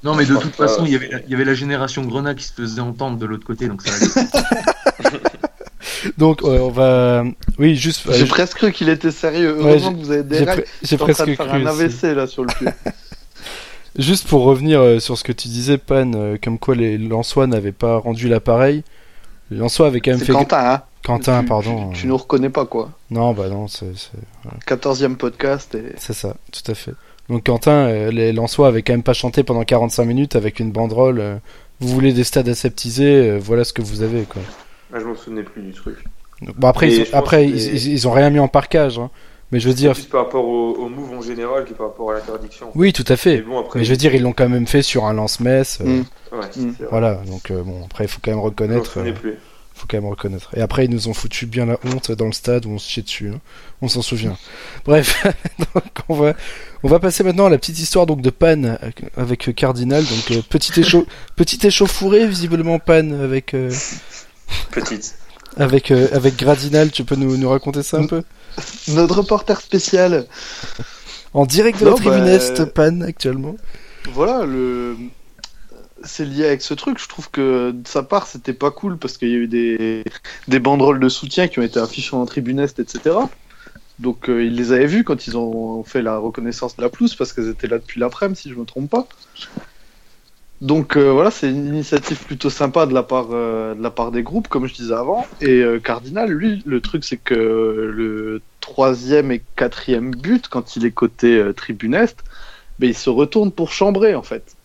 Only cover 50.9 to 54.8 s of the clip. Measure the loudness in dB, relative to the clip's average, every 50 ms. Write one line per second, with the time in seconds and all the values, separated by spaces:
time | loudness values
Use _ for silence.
50.9 | 0 -2 -4 -4 -6 -4 -4 -6 -6 -6 -10 -6 -4 -2 -2 -2 -2 -2 -4 -4
51.9 | -6 -6 -4 -6 -4 -4 -4 -4 -4 -6 -2 -2 -2 -2 -2 -4 -8 -8 -8 -8
52.9 | -8 -8 -8 -8 -10 -8 -8 -8 -10 -10 -14 -18 -20 -20 -18 -20 -12 -8 -4 -2
53.9 | -2 -2 -2 -4 -4 -4 -2 -4 -6 -6 -12 -18 -20 -18 -18 -16 -14 -10